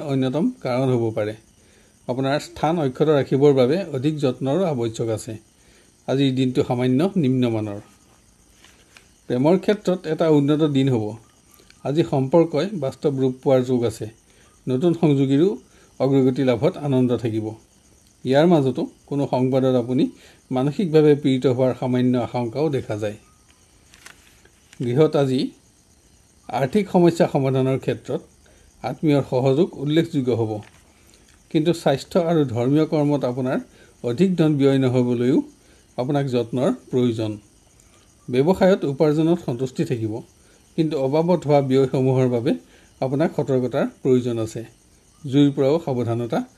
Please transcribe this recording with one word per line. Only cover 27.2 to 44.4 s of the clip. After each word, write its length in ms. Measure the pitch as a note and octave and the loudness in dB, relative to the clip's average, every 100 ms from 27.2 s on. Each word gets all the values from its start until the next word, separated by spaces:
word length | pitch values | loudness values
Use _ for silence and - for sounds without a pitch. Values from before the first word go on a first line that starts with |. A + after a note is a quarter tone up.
| E3+ | 0
সমাধানৰ 440 | D3+ C3+ C3 C3 C3 - | 0 0 0 0 -2 -4
ক্ষেত্ৰত 360 | A2 - C#3 - _ _ _ _ - A2+ | -6 -6 -10 -10 _ _ _ _ -12 -10
আত্মীয়ৰ 340 | C3 D#3+ C#3+ C3+ | -4 2 2 2
সহযোগ 360 | B2+ C3+ C3+ F#3 - | 0 2 2 0 -2
উল্লেখযোগ্য 460 | C#3+ D#3 - C#3+ B2+ A2+ | -2 0 0 -2 -2 -2
হ'ব। 120 | A2 G#2+ - _ _ _ _ _ _ _ _ | -2 -6 -12 _ _ _ _ _ _ _ _
কিন্তু 200 | E3 D#3 E3 | -2 0 0
স্বাস্থ্য 360 | D#3 C3+ - F#3+ E3 | 0 -2 -2 -2 2
আৰু 120 | E3+ C3+ | 0 0
ধৰ্মীয় 320 | A2+ B2 D3 D#3 | 0 0 2 0
কৰ্মত 280 | D#3 C#3+ C#3+ B2+ | 0 0 0 -2
আপোনাৰ 280 | B2+ B2+ B3+ - _ - - | -4 -4 -4 -8 _ -20 -10
অধিক 260 | B2 A#2+ F#3+ F3 | -6 0 0 2
ধন 120 | D#3 D3 | 2 4
ব্যয় 200 | C3+ C3+ C3 | 4 4 2
নহ'বলৈও 540 | B2+ B2 A#2+ B2 E3+ - _ _ _ _ - | 2 0 0 2 0 -2 _ _ _ _ -8
আপোনাক 240 | B2+ C#3+ C#3 | -2 -2 0
যত্নৰ 360 | A#2+ A2+ B2 D#3 B3+ - | -2 -2 -2 -2 -2 -4
প্ৰয়োজন। 400 | C3 B2 A2+ A2 G#2 _ _ _ _ _ _ _ _ - | 0 0 0 -6 -8 _ _ _ _ _ _ _ _ -4
ব্যৱসায়ত 540 | B2 D3 F#3 F#3 G3+ C#3+ | 0 2 4 4 2 0
উপাৰ্জনত 460 | C3+ D#3 D3+ D#3+ F3 - | 0 2 2 0 0 -4
সন্তুষ্টি 360 | B2 C3 - C#3+ | -6 -6 -6 -4
থাকিব, 220 | A#2 A2 A2+ - _ _ _ _ - | -4 -6 -8 -14 _ _ _ _ -4
কিন্তু 200 | D3+ D#3 C3+ | -2 0 0
অবাবত 360 | D3+ E3+ F3 C#3 | 0 2 0 4
হোৱা 140 | D3 C3+ | 2 4
ব্যয়সমূহৰ 580 | C3 C3+ C#3 C3 C3 B2+ A#2+ | 2 2 2 2 2 2 0
বাবে 160 | C3 B3+ - - _ - C3+ | -2 -4 -8 -20 _ -8 -4
আপোনাক 240 | C3+ F3 - | 0 -2 -2
সতৰ্কতাৰ 480 | C3+ C3 B2 C#3 B3 - | -2 0 0 -2 -4 -4
প্ৰয়োজন 340 | C#3 B2+ A#2+ A#2 | 2 2 2 -4